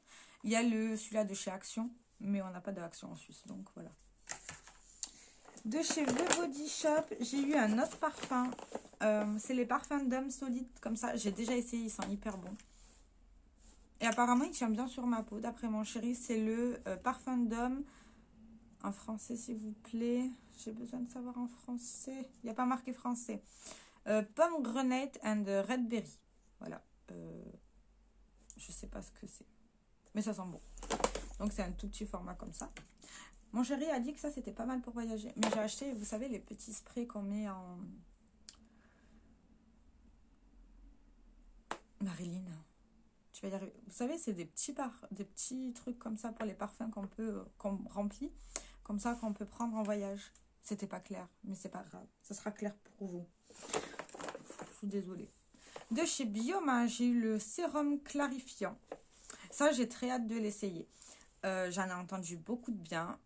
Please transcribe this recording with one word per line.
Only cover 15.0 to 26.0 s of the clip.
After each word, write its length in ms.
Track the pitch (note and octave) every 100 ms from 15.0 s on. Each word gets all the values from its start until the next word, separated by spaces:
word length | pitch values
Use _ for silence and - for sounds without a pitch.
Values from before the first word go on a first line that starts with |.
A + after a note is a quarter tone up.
| A#3+
ma 160 | A#3
peau, 180 | G#3+ G#3
d'après 260 | A#3 A#3 A#3
mon 160 | G#3+
chéri. 320 | G#3+ A#3 A#3 B3
C'est 240 | - A3
le, 420 | A3 A3+ A#3+ A#3+ F#3+
euh, 80 | F#3
parfum 420 | B3 B3+ - B3+
d'homme. 460 | A#3 A#3 B3 C4 C#4+ - - - - - - - - -
En 100 | G3
français, 440 | G3 - A3 - A#3+
s'il 220 | - A3
vous 140 | G#3+
plaît. 580 | G#3+ - A3+ A#3 B3 B3+ B3 - -
J'ai 100 | -
besoin 260 | A3 A#3+ B3
de 100 | A#3+
savoir 280 | C4 B3 A#3+
en 100 | A#3+
français. 840 | - - B3 - - - C4+ C4 -
Il 20 | A#3
n'y 40 |
a 20 |
pas 120 | A3 B3+
marqué 260 | B3+ B3+
français. 500 | B3 B3 A#3+ - G#3 - - - - - - -
Euh, 140 | G#3+ G#3 -
Pomegranate 840 | E4+ E4 A3+ A#3 B3+ B3+ C#4 -
and 220 | A3 G#3+ G3 G3 G3+
Red 200 | B3+ A#3
Berry. 320 | A#3